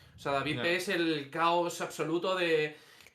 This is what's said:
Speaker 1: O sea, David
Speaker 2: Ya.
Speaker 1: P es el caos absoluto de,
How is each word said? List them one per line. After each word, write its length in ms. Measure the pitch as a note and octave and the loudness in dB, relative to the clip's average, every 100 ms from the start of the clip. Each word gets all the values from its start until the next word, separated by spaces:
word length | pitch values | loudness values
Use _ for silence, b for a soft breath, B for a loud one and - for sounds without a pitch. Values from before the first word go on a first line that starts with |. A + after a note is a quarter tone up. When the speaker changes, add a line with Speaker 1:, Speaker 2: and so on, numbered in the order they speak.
| b - | b -10
Speaker 1:
O 40 | |
sea, 120 | D3 | -2
David 240 | C#3 C3+ B2+ | -2 0 0
Speaker 2:
Ya. 60 | |
Speaker 1:
P 140 | E3+ F3+ | 0 0
es 100 | F3+ | 0
el 420 | F3 E3 D3+ C3+ | 0 0 0 -4
caos 520 | E3 E3+ F3 E3+ E3+ | 0 2 4 2 -2
absoluto 540 | F3+ - D#3 E3+ F#3+ F#3 | -8 -4 -2 0 0 0
de, 400 | E3+ D#3+ D3+ B B B B | 2 2 0 B B B B